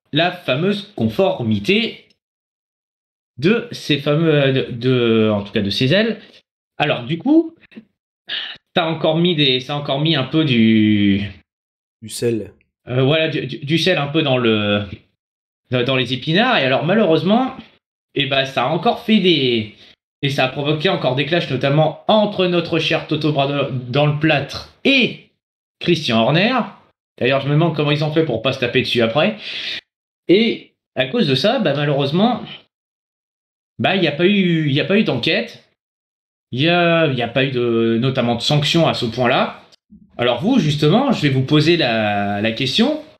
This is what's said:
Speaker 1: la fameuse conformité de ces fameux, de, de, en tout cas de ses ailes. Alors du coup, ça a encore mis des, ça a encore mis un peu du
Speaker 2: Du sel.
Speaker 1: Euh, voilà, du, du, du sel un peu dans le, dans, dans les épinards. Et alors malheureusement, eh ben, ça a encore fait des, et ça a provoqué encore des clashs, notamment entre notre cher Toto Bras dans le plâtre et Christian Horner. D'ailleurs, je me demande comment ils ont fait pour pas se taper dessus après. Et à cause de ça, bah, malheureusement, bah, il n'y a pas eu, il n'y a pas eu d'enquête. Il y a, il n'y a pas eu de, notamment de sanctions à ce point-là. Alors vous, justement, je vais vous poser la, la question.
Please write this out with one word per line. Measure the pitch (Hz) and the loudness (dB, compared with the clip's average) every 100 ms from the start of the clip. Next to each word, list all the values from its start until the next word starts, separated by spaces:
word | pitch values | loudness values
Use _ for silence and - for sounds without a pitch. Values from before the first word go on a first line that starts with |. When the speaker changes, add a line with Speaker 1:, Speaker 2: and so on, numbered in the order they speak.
| - | -6
Speaker 1:
la | 147 175 | -2 -2
fameuse | 175 - 131 190 202 - - | -2 -4 -2 0 -2 -8 -4
conformité | 113 143 190 - 110 104 104 214 226 - _ _ _ _ _ _ _ _ _ _ _ _ _ - | -4 0 0 0 -2 -2 0 0 -2 -8 _ _ _ _ _ _ _ _ _ _ _ _ _ -2
de | 160 226 - | 0 0 -4
ces | - - 143 | -12 -4 -2
fameux, | 151 151 165 147 135 | 0 2 4 4 4
de, | 131 - | 2 -2
de, | 123 127 127 117 113 110 | -4 0 2 4 4 2
en | 104 | 0
tout | 104 | -2
cas | 110 | -4
de | 98 | -2
ses | - 131 | 0 2
ailes. | 190 226 220 - - _ _ _ - | 2 0 -4 -12 -20 _ _ _ -4
Alors | 147 123 123 | -2 -2 -4
du | 165 | -4
coup, | 262 320 339 - _ - _ _ _ _ - - - - _ 185 | 2 2 2 -8 _ -20 _ _ _ _ -12 -10 -10 -16 _ -4
ça | |
a | 165 | -2
encore | 160 165 160 | -2 0 2
mis | 175 151 | 2 2
des, | 139 127 | 0 0
ça | 127 | -4
a | 147 | -8
encore | 143 139 | -4 -2
mis | 160 147 | 0 0
un | 131 | 0
peu | 156 147 | 0 2
du | 117 110 110 107 104 101 98 101 - _ _ _ _ _ _ | 4 4 4 4 4 2 2 -2 -12 _ _ _ _ _ _
Speaker 2:
Du | 107 | -16
sel. | - 120 113 95 _ _ _ - | -6 -4 -4 -8 _ _ _ -6
Speaker 1:
Euh, | 127 | 0
voilà, | 131 160 160 | 2 2 0
du, | 147 131 | -4 -8
du, | - | -10
du | 139 160 | -2 0
sel | 190 165 | 2 0
un | 143 | 0
peu | 156 | -2
dans | 147 127 | 0 2
le, | 117 107 104 104 101 - _ _ _ _ _ _ - | 2 2 0 -2 -4 -14 _ _ _ _ _ _ -4
dans, | 123 | -2
dans | 123 131 | 0 -2
les | 113 | -2
épinards. | 127 151 175 254 196 | -6 -2 0 2 2
Et | |
alors | 131 131 147 | 2 0 0
malheureusement, | 220 180 160 170 226 262 - - _ _ _ _ 139 | 2 2 2 2 2 0 -6 -20 _ _ _ _ -6
eh | 135 | -2
ben, | 139 135 | -2 -2
ça | 131 | -2
a | 127 | -2
encore | 160 226 - | 0 -2 -2
fait | - 214 | 0 2
des, | 180 151 131 117 107 - - _ _ - | 4 2 2 0 -4 -12 -20 _ _ -6
et | 139 | -4
ça | 139 131 | -2 -2
a | |
provoqué | 143 143 151 190 | -2 -4 0 0
encore | 175 135 127 | 0 -2 -2
des | 143 | 0
clashs, | 170 170 | -2 -2
notamment | 131 139 147 151 - - | -2 2 2 2 0 0
entre | 214 208 196 180 | 2 2 0 0
notre | 175 - 165 | 0 0 -2
cher | 151 151 - | 0 -2 -2
Toto | 147 156 | -2 0
Bras | 143 139 143 127 | 0 -2 -2 -4
dans | 131 123 135 147 | -6 -4 0 2
le | 147 | 2
plâtre | 160 143 - - - _ | 0 0 -2 -12 -16 _
et | - 269 208 - _ _ _ _ _ - | 0 2 0 -4 _ _ _ _ _ -8
Christian | - 170 - 113 | -2 -2 2 2
Horner. | 113 160 220 254 - - _ _ _ - | 2 2 2 0 -4 -10 _ _ _ -2
D'ailleurs, | 123 135 | 0 0
je | 135 | 2
me | |
demande | 147 170 151 | 2 2 0
comment | 147 | 0
ils | 147 | 0
ont | 151 | 0
fait | 160 156 | 0 0
pour | 110 | -2
pas | 131 | -2
se | - | -2
taper | 120 131 | -2 -2
dessus | 113 117 | 0 0
après. | 113 147 196 - - - - - _ _ _ _ - | 0 2 0 -2 -10 -12 -10 -12 _ _ _ _ 2
Et | 190 226 165 - _ _ - | 2 2 -2 -10 _ _ -6
à | 135 | -2
cause | 247 156 | 0 0
de | 131 | 2
ça, | 202 262 | 0 0
bah, | 165 139 | 0 0
malheureusement, | 147 139 139 170 233 233 - - _ _ _ _ _ _ _ _ _ _ _ - | -2 0 0 2 0 -2 -8 -18 _ _ _ _ _ _ _ _ _ _ _ -4
bah, | 131 190 | -2 0
il | |
n'y | 156 | 0
a | |
pas | 147 180 | 2 2
eu, | 208 180 165 151 | 2 2 2 0
il | |
n'y | 139 | 0
a | 131 | 0
pas | 202 | 0
eu | |
d'enquête. | 220 131 156 196 226 - _ _ _ _ _ _ _ _ - | 0 0 -2 -2 -4 -14 _ _ _ _ _ _ _ _ -10
Il | 123 | -2
y | 160 | 0
a, | 175 170 165 156 | 2 2 2 0
il | 123 | -2
n'y | |
a | 113 | -2
pas | 135 | -2
eu | 135 | -2
de, | 123 120 113 113 113 | 0 0 2 2 2
notamment | 131 131 117 113 | 0 0 -2 -2
de | |
sanctions | - 147 147 170 147 | 0 0 2 2 2
à | |
ce | 110 117 | 0 -4
point-là. | 123 120 151 226 - - _ _ - _ - | -2 0 0 -2 -6 -20 _ _ -20 _ -4
Alors | 123 117 | -2 0
vous, | 190 262 | 2 2
justement, | 151 - 151 220 277 | 2 2 2 2 2
je | 202 | 0
vais | 147 | 0
vous | 131 | 0
poser | 135 151 151 170 | 2 2 2 2
la, | 127 113 104 101 101 101 | 0 0 0 -2 -2 -2
la | 113 | -2
question. | 113 131 208 262 302 - | -2 -2 0 0 -2 -10